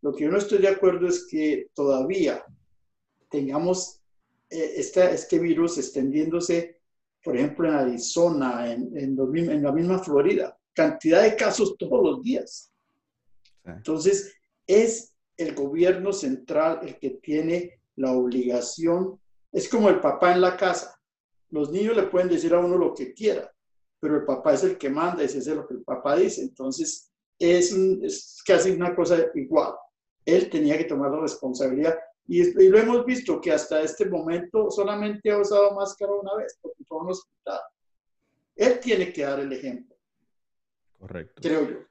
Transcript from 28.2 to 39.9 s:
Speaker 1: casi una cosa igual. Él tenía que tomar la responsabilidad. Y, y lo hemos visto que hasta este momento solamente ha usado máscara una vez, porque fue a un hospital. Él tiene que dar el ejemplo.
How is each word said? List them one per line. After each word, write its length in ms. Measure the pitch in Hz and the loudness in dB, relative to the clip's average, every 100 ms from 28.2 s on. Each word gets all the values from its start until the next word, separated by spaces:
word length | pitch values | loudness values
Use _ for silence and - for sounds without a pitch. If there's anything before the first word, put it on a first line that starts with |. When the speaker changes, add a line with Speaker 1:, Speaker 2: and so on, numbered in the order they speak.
| - - - | -12 -18 4
Speaker 1:
casi 260 | 175 185 | 4 4
una 240 | 170 175 - | 0 0 0
cosa 280 | 165 170 160 151 | 2 4 2 -2
igual. 380 | 131 156 - - - _ _ _ - | 0 0 0 -6 -16 _ _ _ 2
Él 240 | 175 - | 2 2
tenía 300 | 160 151 147 | 0 0 0
que 60 | 165 | -2
tomar 260 | 143 135 | -2 -2
la 100 | 151 | -2
responsabilidad. 760 | 156 - 131 127 135 135 160 160 - _ _ | -4 -6 -8 -4 -2 0 0 -2 -6 _ _
Y, 140 | 170 | 2
y 260 | 175 175 190 | 2 8 8
lo 100 | 208 | 8
hemos 260 | 226 240 247 | 6 2 0
visto 340 | 254 - 156 | -4 -2 -4
que 120 | 175 | 0
hasta 300 | 151 - 156 | -2 0 -2
este 280 | 156 - 196 | -2 -2 -4
momento 600 | 143 160 170 180 220 208 | -2 -2 -4 -2 -2 -2
solamente 580 | - 196 208 208 208 214 | 0 -2 -2 -4 -4 -2
ha 80 | 208 | 0
usado 360 | 202 202 202 202 | 2 4 4 2
máscara 360 | 196 - 202 | -6 -4 -4
una 240 | 202 196 202 | -4 -4 -8
vez, 200 | - - | -8 -12
porque 240 | - - - | -18 -18 -12
fue 100 | - | -10
a 40 | |
un 60 | 180 | -8
hospital. 480 | 185 - _ - 120 - _ _ _ _ _ _ _ _ - | -8 -10 _ -10 -10 -10 _ _ _ _ _ _ _ _ 0
Él 240 | 226 247 | 2 2
tiene 340 | 247 202 180 | 0 0 0
que 80 | - | -4
dar 180 | 139 139 | -4 -4
el 140 | 139 | -6
ejemplo. 420 | 127 135 123 - | -8 -10 -12 -14